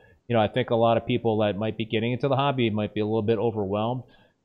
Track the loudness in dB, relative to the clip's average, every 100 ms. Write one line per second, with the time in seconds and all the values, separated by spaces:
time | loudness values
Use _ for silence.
0 | -20 _ -2 2 2 0 0 2 4 2
1 | 0 -2 0 0 0 0 -4 -4 -4 -2
2 | -2 -2 0 0 0 2 0 0 -4 -2
3 | -2 0 0 0 0 -2 -2 -2 -2 -4
4 | -10 _ _ _